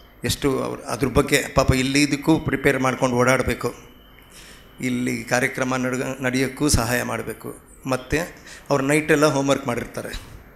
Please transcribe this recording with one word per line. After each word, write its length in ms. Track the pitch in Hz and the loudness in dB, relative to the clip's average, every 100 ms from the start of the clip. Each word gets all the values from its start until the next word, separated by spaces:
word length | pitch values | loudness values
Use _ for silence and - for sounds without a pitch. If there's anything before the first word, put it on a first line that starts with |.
| - - | -20 -8
ಎಷ್ಟು 380 | 120 - 139 131 | -4 -2 0 0
ಅವ್ರು 200 | 120 123 | -2 -6
ಅದ್ರ 240 | - 120 135 | -8 -4 0
ಬಗ್ಗೆ 420 | 120 143 143 - | 2 4 2 2
ಪಾಪ 200 | 135 127 | 2 4
ಇಲ್ಲಿ 280 | 131 131 139 | 4 2 2
ಇದಕ್ಕೂ 380 | 143 143 - 156 | 2 2 2 2
ಪ್ರಿಪೇರ್ 400 | 135 135 143 131 | 2 0 2 2
ಮಾಡ್ಕೊಂಡು 360 | 131 123 131 123 | 0 0 0 2
ಓಡಾಡಬೇಕು, 580 | 123 131 123 117 120 - - - - - - - - - - - | 4 4 2 -2 -4 -8 -16 -20 -20 -20 -20 -20 -20 -20 -20 -8
ಇಲ್ಲಿ 440 | 127 123 127 120 | -4 -2 -2 -4
ಕಾರ್ಯಕ್ರಮ 520 | 113 123 127 - 127 131 | -2 0 0 -2 -2 -2
ನಡ್ಗ-, 460 | 127 123 135 135 | -2 -4 -6 -4
ನಡೆಯೋಕ್ಕೂ 460 | 131 127 135 - 147 | -2 0 -2 0 2
ಸಹಾಯ 340 | 123 117 123 | 2 2 0
ಮಾಡಬೇಕು. 720 | 117 113 110 110 123 - - - 131 | -2 -4 -6 -10 -12 -14 -18 -12 -4
ಮತ್ತು 420 | 127 - 147 175 - - - - | -4 -2 -4 -4 -10 -20 -12 -2
ಅವ್ರು 160 | 139 135 | 0 2
ನೈಟೆಲ್ಲ 400 | 151 151 151 151 | 2 4 4 4
ಹೋಮ್‌ವರ್ಕ್ 400 | 139 139 131 127 | 2 2 0 -2
ಮಾಡಿರ್ತಾರೆ 420 | 117 - - 110 - - - - | -6 -6 -10 -10 -12 -14 -20 -20